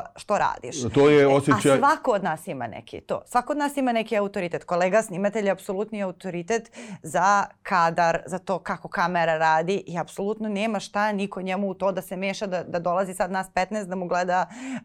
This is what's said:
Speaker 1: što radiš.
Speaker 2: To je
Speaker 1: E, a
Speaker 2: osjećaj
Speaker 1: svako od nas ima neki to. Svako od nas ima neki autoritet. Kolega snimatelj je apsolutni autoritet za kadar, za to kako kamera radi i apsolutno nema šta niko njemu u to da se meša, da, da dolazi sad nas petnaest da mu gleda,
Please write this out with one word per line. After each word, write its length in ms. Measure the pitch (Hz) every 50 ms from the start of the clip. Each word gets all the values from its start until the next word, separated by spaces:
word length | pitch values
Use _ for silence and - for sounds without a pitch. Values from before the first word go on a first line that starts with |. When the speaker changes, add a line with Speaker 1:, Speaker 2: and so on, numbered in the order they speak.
| - - -
Speaker 1:
što 220 | - - - 208
radiš. 380 | 185 156 - - - - 123 113 - 123
Speaker 2:
To 260 | 110 104 139 143 147
je 120 | 147 147
Speaker 1:
E, 40 | 139
a 40 | 139
Speaker 2:
osjećaj 480 | 135 143 - 156 - 202 - 143 135
Speaker 1:
svako 340 | 135 254 277 320 302 - 269
od 120 | 214 202 175
nas 240 | 180 156 156 -
ima 200 | 190 156 131 120
neki 340 | 113 - - - - - -
to. 200 | - - - - -
Svako 260 | - - - 240 -
od 60 | 294
nas 200 | 294 285 277 285
ima 140 | 285 262 254
neki 260 | 233 226 214 220 233
autoritet. 460 | 208 202 196 196 208 175 170 165 147 -
Kolega 380 | - 180 175 180 185 185 220
snimatelj 440 | 214 - 190 185 196 202 202 226 202
je 60 | 196
apsolutni 520 | 185 180 - - 196 185 220 214 226 208 202
autoritet 680 | 185 175 180 - 190 170 175 170 175 233 226 226 - - 233 240 220 196 - -
za 400 | 160 147 175 175 196 208 202 - - - _ -
kadar, 580 | - 202 180 170 165 170 170 170 165 165 165 -
za 140 | - 175 180
to 200 | - - 196 170
kako 280 | - - 190 170 -
kamera 500 | - - 202 175 170 180 170 165 165 160
radi 460 | 156 160 160 156 160 170 170 202 190 -
i 100 | 185 170
apsolutno 520 | 170 151 - - - 196 202 214 214 214 214
nema 300 | 202 196 214 226 214 196
šta 320 | - - - 208 208 214
niko 300 | 208 190 202 196 - 190
njemu 280 | 185 185 185 190 202 196
u 40 | 185
to 180 | 190 185 196
da 100 | 190 185
se 160 | 180 - 196
meša, 300 | 185 190 196 190 - 220
da, 160 | 196 185 175 156
da 160 | - 170 175
dolazi 340 | 170 180 170 185 202 190 185
sad 180 | - 202 180
nas 160 | 196 190 185 -
petnaest 400 | - 185 185 185 214 214 202 175
da 60 | 185
mu 120 | 190 180
gleda, 400 | 170 180 175 180 185 175 185 175 170 202 247 262 262 262 233